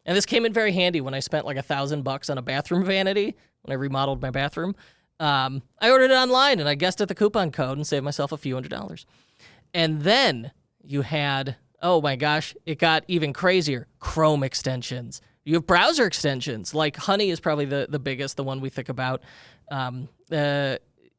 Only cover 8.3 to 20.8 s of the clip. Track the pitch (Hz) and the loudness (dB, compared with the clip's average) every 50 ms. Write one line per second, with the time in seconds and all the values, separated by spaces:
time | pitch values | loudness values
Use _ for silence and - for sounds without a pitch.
8.3 | 160 147 - 139 127 131 131 151 - - - - - - - _ _ _ _ _ | -4 -6 -6 -4 -4 -4 -6 -8 -8 -10 -10 -10 -12 -16 -18 _ _ _ _ _
9.3 | _ _ - - - _ _ _ - 170 165 160 156 151 143 180 214 262 277 - | _ _ -20 -20 -20 _ _ _ -2 0 0 2 0 0 2 4 4 6 4 4
10.3 | 151 117 113 151 - _ _ _ _ _ _ 143 139 143 131 - 160 151 143 143 | 2 0 -6 -12 -16 _ _ _ _ _ _ -6 -4 -4 -2 -2 -2 -2 0 0
11.3 | 139 135 135 131 110 - _ _ _ _ - 175 180 160 147 147 135 123 147 151 | -2 -2 -2 -4 -8 -10 _ _ _ _ 0 2 4 4 4 2 0 0 0 2
12.3 | 151 156 156 - - - _ - 156 139 170 165 160 156 - - 180 170 151 143 | 2 0 -2 -4 -12 -14 _ -8 -2 2 2 4 4 2 0 0 -2 0 0 -2
13.3 | 135 - 180 185 185 185 160 147 135 123 - - _ _ - - - 156 160 156 | -2 0 2 2 4 4 2 0 -2 -4 -6 -10 _ _ -10 -6 0 4 4 4
14.3 | 151 147 135 131 - - - 135 131 127 120 - 131 123 120 120 - - - _ | 4 4 0 -2 -4 -4 -4 -2 -4 -4 -6 -8 -8 -8 -8 -10 -14 -16 -18 _
15.3 | _ _ _ 147 156 170 156 - 170 175 196 262 339 311 240 185 - - - 147 | _ _ _ 0 0 0 2 4 4 4 6 4 4 2 2 0 0 0 -2 -2
16.3 | 135 127 123 135 123 113 92 - - 151 156 151 147 - - - 196 202 214 190 | -2 -2 -4 -6 -6 -6 -8 -6 -2 0 0 0 -2 -4 -2 0 0 2 2 0
17.3 | 170 160 - 170 151 147 147 139 139 143 135 - 147 143 131 139 135 123 139 135 | -2 -2 -2 -2 0 0 -2 -2 -2 -2 -2 -2 -4 -6 -4 -4 -6 -6 -6 -8
18.3 | - - 139 135 135 135 135 131 - - 123 - 127 120 131 127 131 - - - | -6 -6 -6 -6 -6 -6 -6 -6 -8 -8 -8 -6 -6 -4 -2 -2 -2 -4 -6 -12
19.3 | - - - - - _ _ - 143 135 131 127 123 127 139 - - _ _ _ | -20 -20 -20 -20 -20 _ _ -10 -6 -6 -6 -6 -6 -8 -10 -12 -14 _ _ _
20.3 | 165 151 147 143 143 143 139 135 131 - | -2 0 0 0 0 0 0 -2 -4 -4